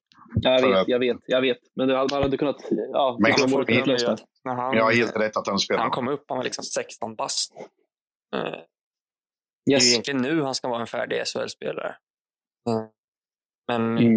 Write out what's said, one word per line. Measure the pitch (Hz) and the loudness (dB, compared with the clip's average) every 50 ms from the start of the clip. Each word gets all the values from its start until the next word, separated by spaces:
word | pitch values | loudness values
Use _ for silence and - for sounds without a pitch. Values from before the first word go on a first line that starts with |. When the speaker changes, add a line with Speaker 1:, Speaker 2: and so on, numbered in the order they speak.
| _ _ _ - - - - - - | _ _ _ -20 -20 -6 -4 0 2
Speaker 1:
Ja, | 131 | 4
jag | 127 131 | 4 4
Speaker 2:
för | 127 101 | 4 4
Speaker 1:
vet, | 98 95 | 4 4
Speaker 2:
att | 92 - | 2 2
Speaker 1:
jag | 123 123 | 0 0
vet, | 127 120 113 - - | 0 0 -2 -2 -2
jag | - 123 127 | -2 0 0
vet. | 131 131 120 - _ _ _ | 2 0 -2 -2 _ _ _
Men | - 131 131 | -2 0 0
det | 131 | 2
hade, | 131 135 139 143 | 2 0 0 0
man | 139 139 | 0 0
hade | 139 - | 0 0
kunnat... | - 151 139 127 - - - - 107 113 123 - | 0 0 -2 -2 -4 -4 -4 -2 -2 -2 -2 0
Ja, | - 143 131 120 117 | 0 2 2 2 2
Speaker 2:
Men | - 113 135 135 | 2 2 4 4
Speaker 1:
man | 135 127 | 2 2
Speaker 3:
Folk | 135 | 2
Speaker 1:
hade | 135 127 | 0 2
kunnat | |
Speaker 3:
glömmer | 113 113 123 131 | 2 2 2 2
ju | 143 127 | 2 2
Speaker 1:
lösa | 123 120 | 2 0
det. | 120 113 | 0 -2
Speaker 3:
att | 107 - _ _ _ - | -2 -6 _ _ _ -8
när | 127 123 | -6 -6
han, | 123 123 131 113 | -4 -4 0 2
Speaker 2:
Ja, | 113 113 113 | 2 4 4
helt | 113 120 117 - - | 4 4 2 2 0
rätt | 104 107 107 - | 0 -2 0 -2
att | 104 - | -2 -2
han | 107 101 98 | 0 0 0
spelar. | - - - 131 | 0 0 0 0
Speaker 3:
han | 113 120 | 0 -2
kom | - 139 123 127 | -2 -2 -2 -4
upp, | 147 139 - - | -4 -6 -6 -6
han | 131 127 | -6 -6
var | 123 | -4
liksom | 123 - - 113 | -4 -6 -6 -6
sexton | - - 131 120 - - - 117 113 110 | -4 -4 -4 -4 -6 -8 -10 -10 -10 -8
bast. | 104 135 151 - - - - - - - - _ _ _ _ _ _ _ _ _ _ _ _ - | -6 -6 -4 -2 -2 -4 -4 -6 -12 -20 -20 _ _ _ _ _ _ _ _ _ _ _ _ -8
Eh, | - - - - - 165 _ _ _ _ _ _ _ _ _ _ _ _ _ _ _ _ _ _ _ _ | -6 -6 -6 -8 -10 -14 _ _ _ _ _ _ _ _ _ _ _ _ _ _ _ _ _ _ _ _
det | 135 139 | 2 4
är | 131 | 4
ju | - | 4
Speaker 1:
Yes. | 123 123 | 4 4
Speaker 3:
egentligen | 113 - 143 139 131 123 | 2 0 -2 -2 -2 -2
nu | 139 165 165 143 | 0 0 0 0
han | 135 127 | -2 -2
ska | - - 131 | -4 -4 -4
vara | 117 117 | -4 -4
en | 117 | -4
färdig | - - 117 117 117 120 117 | -4 -4 -6 -4 -4 -4 -4
S | 120 - - | -4 -4 -4
H | 123 | -4
L-spelare. | 120 - - - - - - - - - - - _ _ _ _ _ _ _ _ _ _ _ _ _ 120 | -6 -6 -8 -8 -8 -8 -6 -6 -6 -8 -8 -10 _ _ _ _ _ _ _ _ _ _ _ _ _ -2
Eh, | 113 110 110 110 _ _ _ _ _ _ _ _ _ _ _ _ _ _ _ - | -2 -2 -4 -6 _ _ _ _ _ _ _ _ _ _ _ _ _ _ _ -2
men | 120 - 113 226 226 233 | 0 0 0 2 2 4
Speaker 1:
Mm. | 120 117 113 | 4 6 6